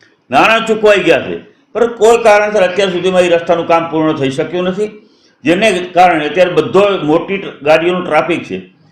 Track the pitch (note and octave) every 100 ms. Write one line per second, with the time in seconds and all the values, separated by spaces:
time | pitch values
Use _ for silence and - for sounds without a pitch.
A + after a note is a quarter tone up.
0 | _ _ - C3 F#3 A3+ - A3 G#3+ G3+
1 | D#3+ C#3+ F#2+ E2+ - _ _ G#3 A#3 A#3
2 | G#3+ A#3 A3 G#3 G#3 G#3 F3+ F3+ G3 F3
3 | F3 F#3 F3+ E3 E3+ E3+ - E3 D#3+ D#3
4 | D#3 C#3+ C3+ C3+ D#3 F3 F3+ F#3 G#3+ -
5 | - _ _ _ B2+ F3+ A3 F#3 F3+ E3
6 | F3+ E3 D3+ D#3+ F3+ D#3 C3 F#3 G3+ F#3+
7 | D3+ D#3+ E3 G3 D#3 - C#3+ D#3+ E3+ F3+
8 | - D3+ E3+ D#3+ A#2+ - - _ _